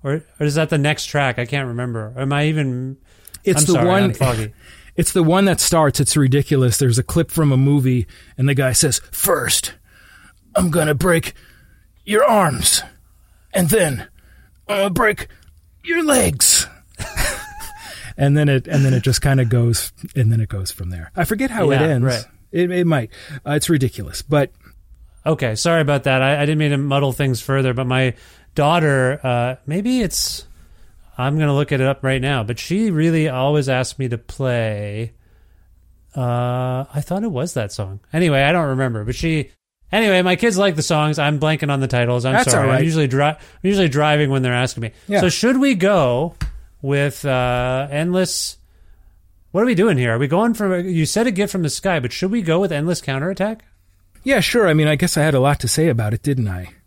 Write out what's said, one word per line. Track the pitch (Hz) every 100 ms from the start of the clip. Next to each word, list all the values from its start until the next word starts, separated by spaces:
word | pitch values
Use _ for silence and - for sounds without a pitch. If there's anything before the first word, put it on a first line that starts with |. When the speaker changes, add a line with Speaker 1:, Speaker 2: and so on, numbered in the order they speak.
Speaker 1:
Or, | 135 151 - _
or | 147
is | 147
that | 156
the | 156
next | 143 151 -
track? | 147 135 120
I | 120
can't | 143 131
remember. | 120 123 113 107 123
Am | 139
I | 143 151
even | 156 139 123 131 135 _ _ - - -
Speaker 2:
It's | 165
Speaker 1:
I'm | 151
Speaker 2:
the |
Speaker 1:
sorry, | 175 120
Speaker 2:
one | 190
Speaker 1:
I'm | 196
foggy. | - 131 117 107 - -
Speaker 2:
<laughs> | - - -
It's | 165
the | 190
one | 160 185 196
that | 170
starts. | - 170 151 -
It's | 139 151
ridiculous. | 135 139 131 143 127 110
There's | 135 117
a |
clip | 123 170 165
from | - 151
a | 131
movie, | 135 143 131 127 101 - - -
and | 131
the |
guy | 135 131
says, | - 151 120 -
"First, | - - 170 - - - - _ - - - - _ _ 208
I'm | 185
gonna | 160 151
break | 143 185 170 - - - - - - _ _
your | - 208 -
arms, | 220 175 135 - - - - _ _ _ _ _
and | - 170
then | 220 165 123 - - - - - _ -
I'm | 208
gonna | 196
break | 170 220 208 - - - - _ _
your | - 339
legs." | 311 262 190 143 - - - - _ - - - - 539 831 831 - - - - - -
And | 139 147
then | 147
it, | 135 -
and | 123 135
then |
it | 127
just | 131 123
kinda | 147 135 123
goes, | 120 117 113 - - - -
and | 110
then | 113
it | 107
goes | 101 92
from | - 87
there. | 90 80 -
I | 170
forget | 208 262
how | 226 175
it | 139
Speaker 1:
Yeah, | 156
Speaker 2:
ends. | 135 127
Speaker 1:
right. | 120 - - _
Speaker 2:
It, | 170 180
it | 180 175
might. | 151 113 - - 139 -
Uh, |
it's | 147 -
ridiculous, | 160 127 - 67 -
but | - 147 135 - - - - - - - -
Speaker 1:
Okay, | 156 127 110
sorry | 170 165
about | 143 143
that. | 139 131
I, | 131 143
I | 147
didn't | 151
mean | 151
to | 143
muddle | 139 139 143
things | 123 139 120
further, | - 135 131
but | 123 127
my | 127 131 120 - - - -
daughter, | 147 175 156 135 127 143
uh, | 131 123 120 127 -
maybe | 165 208 254
it's, | 196 - - - - - - - - - - -
I'm | 127 151
gonna | 151 139
look | 147
it | 139
up | 131 135
right | 131 135
now, | 135 139
but | 107 120
she | - 185 220
really | 160 160 165 156
always | 127 135 147 135
asked | 127 127 -
me | 131
to | 117
play, | _ - 135 120 110 104 104 104 113 - _ _ _ _ _ _ _ _ _ -
uh, | 123 120 123 123 127 127 135
I | 151
thought | 147 185
it | 226
was | 139 170
that | - 104
song. | - 98 101 _
Anyway, | 156 175 139
I | 139
don't | 175 151
remember, | 131 131 113
but | 104 98
she, | 165 160 - _ _ _ -
anyway, | 196 220 185
my | 180 180
kids | 233 185
like | 202 160
the |
songs. | - 156 151 151
I'm | 147 151
blanking | 156 156 147
on | 139
the | 135
titles. | 123 120 123 127
I'm |
Speaker 2:
That's | 214 262
Speaker 1:
sorry. | - 135
Speaker 2:
all |
right. | 131
Speaker 1:
I'm |
usually | 160 160 143
dri-, | 131
I'm | 147 151 - -
usually | 185 202 175
driving | 135 151 151 143
when | 135
they're | 127
asking | 120 127 -
me. | 113 - -
Speaker 2:
Yeah. | 202
Speaker 1:
So | 180
should | - 233 262
we | 277 220
go | 185 196 131 120 165 - - - - -
with, | 135 139 143 - 143
uh, | 127 123 123 123 131 139
Endless? | 143 165 180 180 - - - - _ - - - _ _ _ _
What | 175
are | 240
we | 196
doing | 220 143
here? | 123 113
Are |
we | 139
going | 165 233
for, | 226 202 180
you | 180 170 156
said | 208 233
A |
Gift | 185 202
from | 190
the | 160
Sky, | - 196 165
but | 120
should | - 185
we | 233
go | 165 160
with | 196
Endless | 147 160 170
Counterattack? | - 165 160 190 202 220 _ _ _ _ _ _ 254
Speaker 2:
Yeah, | 269
sure. | 160 240 196
I |
mean, | 156 151
I | 151
guess | 175 -
I |
had | 151
a | 139
lot | 135 143
to | 113
say | - 160
about | 117 107
it, | 110
didn't | 143 131 110
I? | 92 90 -